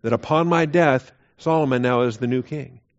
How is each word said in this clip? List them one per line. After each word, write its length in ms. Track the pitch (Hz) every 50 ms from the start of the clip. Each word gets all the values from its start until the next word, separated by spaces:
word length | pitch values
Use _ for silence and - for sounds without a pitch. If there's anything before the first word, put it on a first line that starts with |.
that 120 | - 113 117
upon 340 | 117 - - 156 156 170
my 180 | 170 170 165 165
death, 460 | 156 143 175 170 147 131 127 - - _ _ _ _ _
Solomon 440 | _ - 165 160 160 151 135 127 123
now 200 | 123 123 123 120
is 160 | 123 123 110
the 100 | 107 123
new 140 | 120 127 123
king. 400 | 113 - 156 151 131 - - - _ _ _